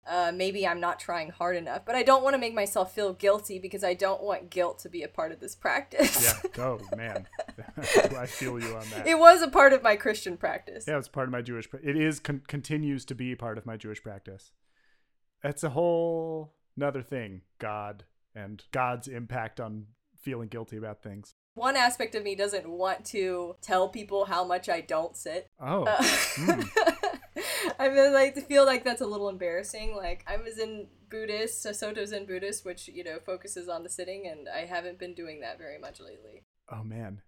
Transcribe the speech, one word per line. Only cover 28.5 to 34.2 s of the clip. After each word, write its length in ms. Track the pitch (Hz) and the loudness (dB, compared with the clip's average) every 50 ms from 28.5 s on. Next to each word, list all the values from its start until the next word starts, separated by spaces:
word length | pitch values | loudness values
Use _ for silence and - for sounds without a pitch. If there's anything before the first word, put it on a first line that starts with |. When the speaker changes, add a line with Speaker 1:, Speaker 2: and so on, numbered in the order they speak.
| 285 285 277 | 8 8 8
Speaker 1:
like 200 | 269 262 247 240 | 8 6 2 0
that's 160 | 254 240 - | -2 -2 -2
a 40 | 247 | -2
little 220 | 208 208 202 202 202 | -4 -2 -2 -4 -4
embarrassing. 680 | 190 185 180 175 165 180 208 - - 214 220 220 214 | -4 -4 -4 -2 -2 -2 -4 -6 -10 -4 -4 -4 -4
Like, 300 | 202 185 170 170 - - | -2 -4 -4 -6 -6 -6
I'm 200 | - 196 214 233 | -4 -4 -4 -4
a 60 | 226 | -6
Zen 360 | 220 220 220 220 220 208 196 - _ _ _ _ | -4 -4 -6 -4 -4 -10 -12 -14 _ _ _ _
Buddhist, 540 | 214 220 220 214 208 214 220 233 - - - | -10 -8 -6 -4 -4 -2 -2 -4 -4 -6 -6
a 80 | 214 208 | -6 -6
Soto 300 | - 220 208 214 220 202 | -4 -6 -6 -4 -6 -6
Zen 180 | 208 214 196 196 | -6 -6 -8 -6
Buddhist, 380 | 196 185 180 196 202 220 - - | -6 -6 -4 -4 -4 -6 -6 -8
which, 240 | 185 175 - - - | -10 -10 -10 -14 -14
you 160 | - 175 175 | -12 -12 -10
know, 140 | 165 156 170 - | -8 -10 -10 -8
focuses 440 | - 185 185 - 202 - 185 175 180 | -8 -10 -8 -8 -12 -12 -10 -8 -6
on 140 | 170 165 | -6 -6
the 60 | 170 175 | -6 -8
sitting, 360 | - - 180 180 190 196 | -8 -8 -8 -8 -8 -10